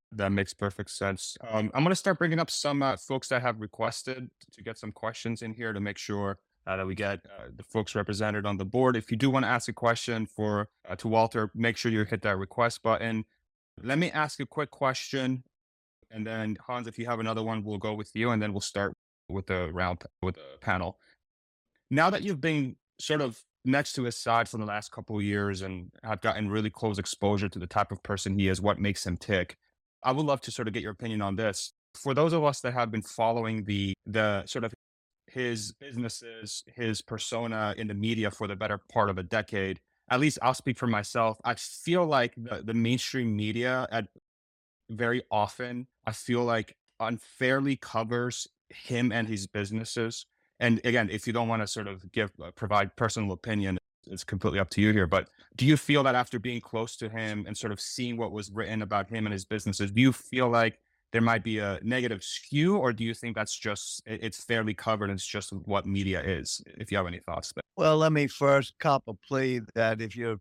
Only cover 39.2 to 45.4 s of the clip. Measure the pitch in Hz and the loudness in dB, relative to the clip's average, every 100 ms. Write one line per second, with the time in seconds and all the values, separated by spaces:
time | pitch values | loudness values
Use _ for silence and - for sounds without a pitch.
39.2 | 87 110 104 104 95 95 _ _ _ 127 | 0 -2 0 -2 -2 -4 _ _ _ 2
40.2 | 151 - 123 127 135 120 120 107 104 120 | 4 4 0 0 -4 -2 0 0 0 0
41.2 | 113 104 123 117 - - 170 180 165 139 | 0 0 -4 -4 -8 -6 2 2 4 4
42.2 | 120 123 117 107 104 113 117 127 - 135 | 4 -2 -8 -6 -2 2 4 2 0 0
43.2 | 117 104 107 113 123 127 123 113 104 - | 0 0 0 0 0 0 0 -2 -4 -12
44.2 | _ _ _ _ _ _ - 110 120 123 | _ _ _ _ _ _ -14 -2 0 0
45.2 | - 107 | 0 2